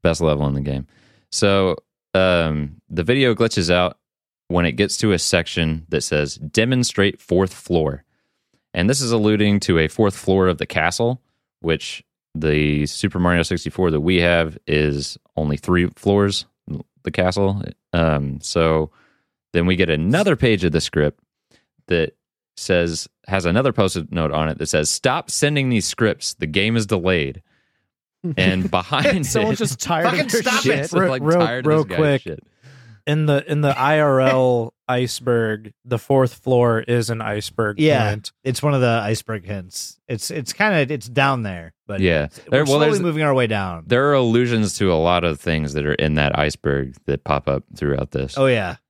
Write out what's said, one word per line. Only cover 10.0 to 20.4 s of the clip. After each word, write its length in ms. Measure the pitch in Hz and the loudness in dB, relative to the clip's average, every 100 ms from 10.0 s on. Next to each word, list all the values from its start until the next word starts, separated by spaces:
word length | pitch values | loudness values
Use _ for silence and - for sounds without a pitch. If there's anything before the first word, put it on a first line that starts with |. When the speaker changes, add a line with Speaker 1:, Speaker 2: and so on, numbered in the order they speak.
| 104 - | 0 0
Speaker 1:
floor 320 | - 95 92 | 0 2 2
of 100 | 78 | 0
the 80 | - | -4
castle, 560 | 85 82 - 117 127 _ _ _ _ | -2 -2 0 -2 -4 _ _ _ _
which 420 | 82 78 - - _ _ _ 78 | -4 -4 -4 -14 _ _ _ -4
the 500 | 78 76 76 73 73 | 0 2 2 0 -2
Super 320 | - 98 90 | -2 -4 0
Mario 220 | 90 87 | 2 2
sixty-four 480 | 82 90 - - 92 | 0 -4 -6 -2 0
that 120 | 78 | 2
we 160 | 80 90 | 2 2
have 380 | 87 85 80 76 - | 4 2 0 -6 -2
is 500 | 76 76 71 71 - _ - | 0 0 -2 -6 -12 _ -4
only 220 | 76 71 | -2 -2
three 300 | - 90 87 - | 0 2 0 -2
floors, 500 | 101 101 101 101 - _ - 73 - _ | 2 2 2 -2 -8 _ -12 -12 -12 _
the 80 | - | -6
castle. 520 | 78 92 92 98 98 - - _ | -2 0 2 0 0 -6 -12 _
Um, 480 | 85 82 73 69 69 | 0 2 2 -2 -6
so 520 | - 85 82 80 78 _ _ _ _ _ _ | -4 0 2 2 -2 _ _ _ _ _ _
then 140 | 85 87 | 0 2
we 100 | 92 | 2
get 140 | 87 | 2
another 460 | 76 85 156 208 | 2 2 2 2
page 280 | 151 | 2